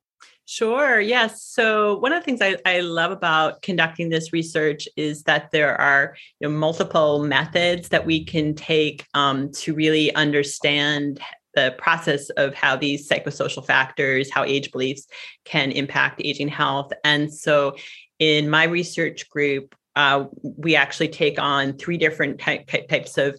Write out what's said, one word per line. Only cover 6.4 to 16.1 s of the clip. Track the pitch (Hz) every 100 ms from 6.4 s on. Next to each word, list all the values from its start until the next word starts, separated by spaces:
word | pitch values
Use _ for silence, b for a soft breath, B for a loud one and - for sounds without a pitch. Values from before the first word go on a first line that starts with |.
you | 147
know, |
multiple | 151 156 165 165 170 151 147
methods | 147 135 160 175 175 175 -
that | 165 165
we | 160 160
can | 160 151 151
take, | - 160 151 143 -
um, | 143 139 135 143
to | - -
really | 156 156 156 151 -
understand | 147 147 143 - 147 147 147 147 143 139 B - _
the | 143 131 -
process | - 165 165 143 -
of | - 139
how | - 143 131
these | 143 143 -
psychosocial | - - 135 139 - 135
factors, | 135 131 - 139 131 135
how | 143
age | 131 139 131
beliefs | 131 131 135 - B B B -
can | 147 135
impact | 139 139 139 139